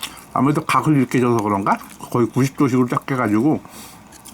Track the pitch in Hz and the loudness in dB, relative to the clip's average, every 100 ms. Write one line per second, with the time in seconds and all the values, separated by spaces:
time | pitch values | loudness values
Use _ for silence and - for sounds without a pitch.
0 | - - - - 135 147 - 131 135 143 | -16 -16 -6 0 0 0 0 0 2 2
1 | 123 127 120 117 104 101 104 233 - - | 2 2 2 2 0 0 0 -2 -6 -18
2 | - 120 113 131 135 - 143 127 123 147 | -4 0 0 0 0 2 0 2 0 -2
3 | - 131 113 107 143 117 - - - - | -4 -2 0 2 2 0 -4 -18 -20 -20
4 | - - - | -20 -20 -20